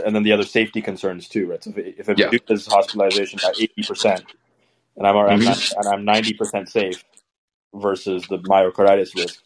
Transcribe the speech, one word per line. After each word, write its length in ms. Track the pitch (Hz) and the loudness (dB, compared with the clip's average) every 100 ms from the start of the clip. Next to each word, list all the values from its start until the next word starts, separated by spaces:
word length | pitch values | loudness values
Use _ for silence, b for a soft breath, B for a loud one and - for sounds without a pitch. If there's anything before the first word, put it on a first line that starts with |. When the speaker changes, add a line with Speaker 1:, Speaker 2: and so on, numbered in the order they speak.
| 110 | 0
Speaker 1:
and 100 | 107 | 0
then 80 | |
the 80 | 104 | 4
other 120 | 104 | 2
safety 380 | 98 117 110 110 | 2 -2 -4 -4
concerns 460 | 107 92 95 90 - | -8 -6 -6 -6 -6
too, 200 | 110 87 | -4 -4
right? 140 | 85 | -6
So 60 | 107 | -10
if 60 | 104 | -12
it, 180 | 92 95 | -12 -8
if 100 | 107 | -2
it 80 | 101 | 2
Speaker 2:
Yeah. 60 | - | 2
Speaker 1:
reduces 380 | 120 - 104 - | 0 0 -2 2
hospitalization 720 | 101 98 107 98 101 98 101 | 2 2 0 0 0 -4 -2
by 120 | 92 104 | -4 -2
eighty 240 | 113 - | -4 -4
percent, 400 | 104 98 104 92 - - _ _ _ _ _ - | -8 -2 0 0 -6 -20 _ _ _ _ _ 0
and 80 | 98 | 2
I'm, 80 | 104 | 4
I'm 240 | 101 101 | 4 4
Speaker 2:
Mm-hmm. 60 | 117 | 4
Speaker 1:
not, 280 | 113 - 104 | 2 -2 -2
and 100 | 101 | -2
I'm 120 | 101 101 | 0 2
ninety 280 | 107 110 | 0 0
percent 360 | 104 107 101 95 | -4 -6 -6 -4
safe 340 | 113 95 90 _ _ _ _ _ _ _ | -4 -2 -6 _ _ _ _ _ _ _
versus 540 | 101 101 95 98 90 - | -6 -4 -2 -4 -6 -6
the 120 | 92 | -8
myocarditis 760 | 92 95 92 - 98 98 92 90 | 0 2 2 4 4 4 2 -4
risk. 280 | 85 - | -6 -8